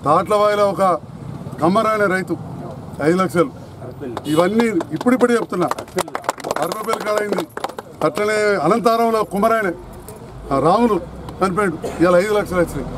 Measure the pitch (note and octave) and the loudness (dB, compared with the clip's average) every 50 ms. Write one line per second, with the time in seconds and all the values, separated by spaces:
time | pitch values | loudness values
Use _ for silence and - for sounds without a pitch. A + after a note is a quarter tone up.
0 | F#2+ C3+ D#3 F3 F#3+ E3+ G#3 G#3 G#3 G#3 G#3 G#3 G#3 G3+ F#3+ - G3 F#3 E3+ - | 4 4 4 4 4 4 2 4 4 4 4 2 2 2 2 2 2 2 2 0
1 | - - - - - - - - - - - - D3 E3+ F#3+ A3 A3 A3 G#3+ G#3+ | -4 -12 -16 -14 -14 -12 -12 -12 -12 -12 -4 0 2 2 4 4 2 2 2 2
2 | G#3 F#3+ F#3 F#3 F3+ - E3+ - - - - - - - - - - - - - | 2 2 0 -2 -2 -4 -6 -8 -8 -12 -12 -12 -12 -12 -12 -14 -14 -14 -8 0
3 | C#3 D#3 F3 F#3+ F#3 E3 - F3+ D#3+ C3 - - - - - - - - - - | 2 2 4 4 2 2 2 2 2 2 0 -14 -18 -18 -16 -14 -14 -14 -12 -10
4 | C#3+ B2 A2+ - - D3 D3+ D#3 F3 F#3 G#3+ A3+ A#3 A3+ G#3 E3 - - D3+ D3+ | -10 -8 -10 -8 -4 2 2 4 4 4 4 2 2 2 0 -2 -2 -2 -6 0
5 | - B3 B3+ B3+ B3 A#3+ A#3+ A3+ G#3 - - F3+ E3+ C3+ - - - - - F#3 | 2 2 4 4 4 2 2 0 0 -2 -2 -2 -2 -2 -2 -6 -8 -6 -4 -6
6 | - - - - - - - - - - - - D#3 E3+ F3+ A3 A3 A3 A3 - | -6 -4 -6 -6 -6 -6 -6 -6 -6 -6 -4 -2 -2 -4 -4 -6 -2 -4 -4 -2
7 | G3 G#3+ G#3+ G#3+ G#3 G#3 G3 F#3 E3 - - - - - - - - - - - | -2 -2 -2 -2 0 -2 -2 -4 -4 -6 -8 -10 -10 -10 -10 -12 -16 -16 -6 -2
8 | - D#3 - - G#3 G#3 G#3+ G#3+ G#3 G#3 G3+ F3+ C#3+ D#3+ G#3 A#3 F3+ A#3 A3+ A3+ | -2 0 0 0 0 0 2 2 2 2 2 2 2 2 2 4 4 2 4 4
9 | A#3 A3+ A3+ A3 G#3 G#3+ F3 G3+ G#3 A3+ A3+ A3+ G#3 F#3 - - - - - - | 2 2 2 0 -2 -2 0 0 2 2 2 2 0 -2 -4 -6 -12 -16 -18 -18
10 | - - - - - - - - - - C#3 C3+ C3 D#3+ F#3 A3+ A#3+ A3+ G#3 E3+ | -18 -18 -18 -18 -18 -16 -16 -14 -6 -2 -2 2 4 4 4 4 4 2 2 0
11 | - - - - - - - - F#3 F#3+ F3+ G#3 G#3 F#3+ D#3 - - - - - | -4 -8 -14 -14 -14 -14 -4 -2 -2 0 2 0 0 0 -2 -4 -8 -8 0 2
12 | D#3+ F3+ F3+ F3 F#3+ G#3+ G#3 G#3 F#3+ - F3 F3+ E3+ D#3 - C#3+ B2 - - | 4 6 6 4 4 4 0 0 0 0 0 0 0 0 -2 -8 -8 -8 -10